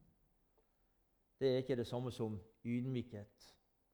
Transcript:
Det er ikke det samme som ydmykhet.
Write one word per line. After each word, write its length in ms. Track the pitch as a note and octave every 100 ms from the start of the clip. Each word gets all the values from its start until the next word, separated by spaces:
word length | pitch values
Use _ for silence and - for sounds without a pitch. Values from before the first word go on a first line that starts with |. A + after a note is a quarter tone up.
| - _ _ _ _ _ _ _ _ _ _ _ _ -
Det 80 | C3+
er 100 | B2+
ikke 180 | C3 B2
det 120 | A2+
samme 240 | B2 B2+
som 280 | A#2 A2 G#2 - _
ydmykhet. 920 | A#2 A#2+ B2+ B2+ A#2 G#2 G#2 _ - - _ _ _